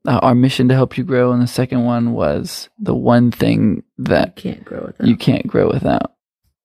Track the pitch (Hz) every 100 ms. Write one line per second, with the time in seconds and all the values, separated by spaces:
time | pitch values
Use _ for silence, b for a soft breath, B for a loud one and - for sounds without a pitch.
0 | - 123 127 123 131 - 127 131 123 -
1 | 127 127 123 123 123 - 131 131 120 120
2 | 117 113 80 73 - - - - 208 123
3 | 123 120 123 - 110 113 107 - - -
4 | 127 175 - - 190 - - - - -
5 | 113 113 - - - - 95 - - -
6 | - _ _ _ _ _